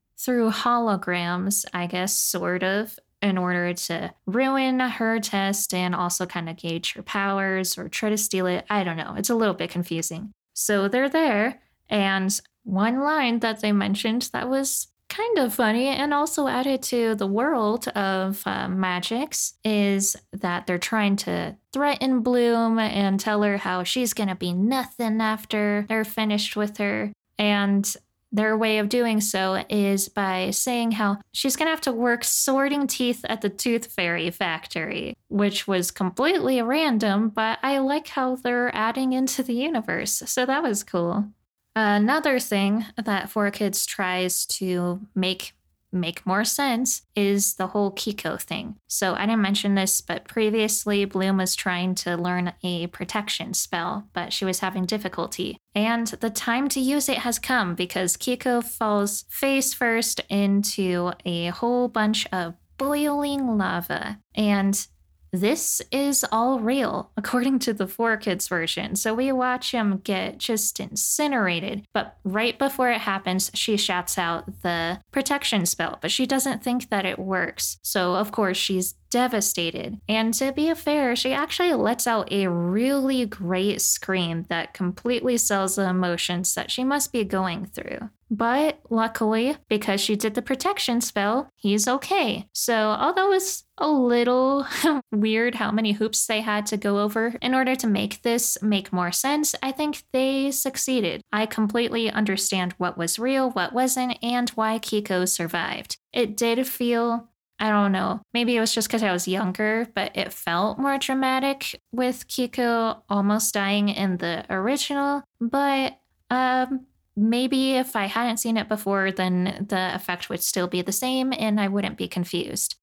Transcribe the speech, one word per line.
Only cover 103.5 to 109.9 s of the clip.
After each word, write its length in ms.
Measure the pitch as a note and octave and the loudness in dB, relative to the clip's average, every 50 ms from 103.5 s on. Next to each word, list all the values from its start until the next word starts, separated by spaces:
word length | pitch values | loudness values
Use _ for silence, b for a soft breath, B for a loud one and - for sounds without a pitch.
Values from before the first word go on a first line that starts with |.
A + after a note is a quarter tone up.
what 200 | B3 F#3+ F3+ - | 0 0 -2 -2
wasn't, 500 | - A#3+ B3+ C4 B3+ B3+ B3+ B3+ A#3+ - | 0 0 0 2 0 0 -2 -2 -4 -4
and 280 | - A#3 A#3+ B3 A#3+ A#3 | -2 -2 0 0 0 -2
why 300 | - - A3 A3 A3 A3+ | -2 0 0 0 0 -2
Kiko 460 | A3 - - G#3 G#3 G#3 G3 F3+ F3+ | -2 -2 -2 -2 0 0 0 0 0
survived. 720 | F3+ - - E3+ E3 E3+ F3 E3+ - - - - - - - _ _ | 0 0 -2 -2 -2 -2 -2 -4 -4 -6 -6 -8 -10 -12 -12 _ _
It 240 | - B3 A#3+ A3 G#3 | -2 -2 -2 0 0
did 320 | - A#3+ A#3 A#3 A#3+ C4 B3+ | 0 0 2 2 2 0 -2
feel, 640 | - - B3 A#3+ A#3+ A#3 A#3 A#3 A#3 A#3+ A#3 - _ _ _ _ _ - | -2 -2 0 0 2 2 2 0 0 -2 -4 -10 _ _ _ _ _ -2
I 100 | G#3+ G#3+ | 0 2
don't 240 | G#3 G#3 G3+ G3 F#3+ | 4 4 4 4 2
know, 280 | F#3+ F#3 G3 - G#3+ - _ - | 2 0 -2 -2 -4 -8 _ -2
maybe 240 | A#3+ A#3+ A3+ B3 A3+ | 0 2 2 2 2
it 20 | |
was 140 | A3+ A3+ - | 2 2 0
just 160 | A#3 G#3+ - | 0 -2 0
'cause 140 | - A3+ A3 | 0 0 2
I 100 | G3+ F3+ | 2 0
was 160 | F3+ F3 F#3 | 0 0 0
younger, 580 | F#3 F#3+ G#3 G3+ F#3 - G#3+ G#3+ G#3+ A3+ A#3+ A#3 | -2 0 0 -2 -2 0 0 0 0 0 -2 -4